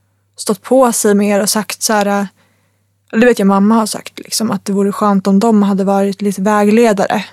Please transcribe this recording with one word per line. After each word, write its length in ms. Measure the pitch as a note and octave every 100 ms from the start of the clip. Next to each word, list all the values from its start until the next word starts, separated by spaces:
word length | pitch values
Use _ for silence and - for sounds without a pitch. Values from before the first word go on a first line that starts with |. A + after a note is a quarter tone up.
| _ _ _ -
stått 260 | - G#3
på 300 | - C4 B3
sig 220 | - G#3
mer 260 | G3+ G#3 G3+
och 100 | G3
sagt 320 | A3 F#3+ -
så 100 | -
här, 140 | G#3 G3+ G3+ G3 _ _ _ _ _ _ _ _
eller 80 | A3
det 60 | B3
vet 120 | A#3
jag 100 | G3
mamma 260 | G3 G3+
har 120 | A3+ G#3+
sagt, 320 | - - -
liksom, 320 | - - A3
att 140 | F#3+
det 80 | -
vore 200 | G3 G3+
skönt 340 | - G#3 G3 G3+
om 120 | G3
de 220 | A#3 G#3+
hade 220 | G3+ G3
varit 380 | G3 G3 G3 F#3+
lite 200 | G3+ F#3+
vägledare 840 | G3 G#3 G#3 A3 A#3 G3 - G#3 -